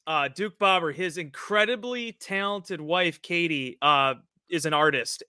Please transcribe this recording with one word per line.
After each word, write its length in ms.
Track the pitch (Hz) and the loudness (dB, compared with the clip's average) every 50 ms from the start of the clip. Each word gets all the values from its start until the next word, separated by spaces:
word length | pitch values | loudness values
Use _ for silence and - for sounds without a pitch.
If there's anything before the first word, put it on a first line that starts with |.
| - | -6
uh, 200 | 160 160 147 139 | -2 0 0 0
Duke 300 | 135 135 - 202 214 - | 0 -2 -6 -6 -6 -4
Bobber, 340 | - 202 190 190 185 165 156 | 0 2 4 4 4 2 -2
his 260 | 139 165 185 180 147 | -4 -4 -6 -6 -4
incredibly 960 | 180 165 143 135 - - - 208 208 214 214 247 214 208 247 247 247 233 233 196 | -6 -10 -12 -12 -14 -6 -2 2 2 2 2 0 -4 -4 -6 -6 -6 -8 -8 -10
talented 680 | - - - 196 196 202 202 202 202 175 - 185 151 | -14 -10 -6 -4 -2 -2 -2 -4 -6 -8 -10 -10 -8
wife, 400 | 151 151 170 180 180 170 156 - | -2 0 2 2 2 2 -2 -4
Katie, 560 | - - 175 170 170 165 156 139 131 127 - - | -8 -4 -2 0 0 0 0 -2 -4 -6 -6 0
uh, 340 | 139 147 147 139 139 135 131 - _ _ _ _ _ - | 4 4 6 6 4 2 0 -2 _ _ _ _ _ -4
is 160 | 175 160 143 | -4 -2 -2
an 80 | 160 151 | 0 2
artist, 500 | 147 151 151 139 127 117 - - - - | 4 4 4 4 2 -2 -4 -8 -10 -6